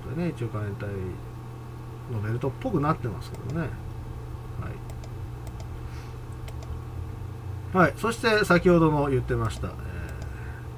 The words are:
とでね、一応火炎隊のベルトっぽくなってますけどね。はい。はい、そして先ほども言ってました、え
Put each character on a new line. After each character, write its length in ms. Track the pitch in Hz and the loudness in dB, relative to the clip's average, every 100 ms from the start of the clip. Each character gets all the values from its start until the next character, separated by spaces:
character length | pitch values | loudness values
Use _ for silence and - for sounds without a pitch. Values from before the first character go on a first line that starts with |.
| - | -6
と 60 | 139 | -2
で 80 | |
ね、 60 | 175 | -2
一 160 | 131 113 | 0 -2
応 20 | |
火 100 | 113 | -2
炎 120 | 101 98 | -2 -2
隊 140 | 104 98 92 - - - - - - - - - - | -4 -4 -4 -6 -8 -8 -10 -10 -10 -10 -10 -10 -4
の 80 | 110 | -2
ベ 100 | 104 | 0
ル 60 | 117 | 2
ト 80 | 135 | 0
っ 20 | - | 0
ぽ 120 | 262 | 0
く 100 | 156 | 4
な 120 | 143 | 4
っ 40 | 156 | 2
て 100 | 120 | 0
ま 140 | - | -4
す 100 | - | -6
け 60 | - | -8
ど 60 | 120 160 | -4 -2
ね。 20 | |
は 60 | 160 - - - - - - - - - - - - - - - - - - - - - - - - - - - - - - - - - - - - - - - - 185 | -2 -4 -8 -8 -8 -8 -8 -8 -8 -6 -6 -6 -8 -8 -8 -8 -8 -8 -8 -8 -8 -8 -8 -8 -8 -10 -10 -8 -8 -8 -8 -8 -6 -6 -6 -6 -8 -8 -8 -8 0 6
い。 20 | |
は 120 | 160 | 6
い、 40 | - | 6
そ 160 | 220 | 0
し 60 | 233 | 2
て 260 | 233 214 | 4 6
先 240 | 202 175 185 | 8 8 10
ほ 100 | 170 | 10
ど 120 | 160 | 8
も 180 | 147 143 | 6 4
言 100 | 127 | 2
っ 20 | |
て 140 | 120 123 | 2 2
ま 140 | 113 | 2
し 100 | - | -2
た、 60 | 92 | -4
え 40 | - - - - - - - - - - | -6 -6 -6 -6 -6 -6 -6 -8 -8 -10